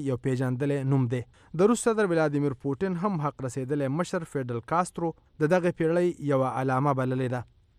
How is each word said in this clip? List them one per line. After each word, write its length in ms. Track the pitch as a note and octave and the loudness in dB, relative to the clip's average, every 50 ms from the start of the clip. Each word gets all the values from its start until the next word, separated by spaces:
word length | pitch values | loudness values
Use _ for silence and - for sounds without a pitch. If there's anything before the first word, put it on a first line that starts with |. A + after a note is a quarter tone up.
| D3+ C3+ | 0 -2
یو 80 | B2+ A#2+ | -4 -2
پیژندلی 600 | - C#3 C3 B2 C3+ B2+ B2+ B2 C#3+ C#3+ C#3+ C#3+ C3+ | -2 -2 -2 0 0 -2 -2 -2 -2 -2 -2 -2 0
نوم 200 | C3+ C#3 C3+ C3 A#2 | 2 2 2 2 2
دی. 100 | C3 B2 A#2 - - - - - - | -2 -4 -6 -8 -16 -20 -20 -8 0
د 160 | D#3+ F3+ G#3+ | 2 4 4
روس 140 | A#3 G#3+ - A#3+ | 4 4 2 0
صدر 220 | A3+ G#3+ G#3+ F#3+ | 2 2 2 2
ولادیمیر 440 | E3+ D#3+ D#3 D3+ C#3+ C#3+ C#3+ C#3+ C3 - | 2 2 2 2 2 0 0 0 -2 -2
پوتین 360 | - C#3 C#3 - G3 F#3+ F#3 E3+ | -4 -4 -4 -2 -2 -2 -2 -2
هم 200 | F3 G#3+ G3 D#3+ | -2 -2 -2 0
حق 240 | D3 D3 C#3 - C3 | -2 -2 -4 -4 -8
رسیدلی 440 | B2+ A#2 C#3 C3 B2+ D3+ D3 C#3 C3 C3+ D#3+ | -8 -6 -6 -4 -4 -2 -2 -2 -2 0 -2
مشر 280 | F3+ - - F#3 E3 - | -2 -2 -4 -6 -6 -4
فیدل 320 | - D3 C3 A#2+ A#2+ A#2 - | -6 -6 -6 -4 -6 -6 -4
کاسترو 460 | - D#3+ E3+ F3+ - - - E3+ E3 | -2 0 0 0 -2 -4 -6 -6 -6
د 320 | D#3+ _ _ _ _ - D3+ | -6 _ _ _ _ -2 0
دغې 280 | D3+ F3+ F#3 E3+ F3+ | 2 4 4 2 2
پیړۍ 600 | E3+ - E3 D#3+ E3 F3 F3 F3+ E3 - D3 C#3+ | 0 0 0 2 2 2 2 0 0 -2 -2 0
یوه 220 | C#3 C3 C3 B2+ A2+ B2 | 2 2 2 0 0 -2
علامه 340 | C3 C3+ C3 C3 C3+ D3 C#3 B2+ | 0 0 2 2 2 2 2 2
بللې 300 | C3 B2+ C3 B2+ C3 B2+ | 0 0 0 -2 -2 -2
ده. 120 | B2+ B2 A#2+ - _ _ _ _ _ | -2 -4 -6 -8 _ _ _ _ _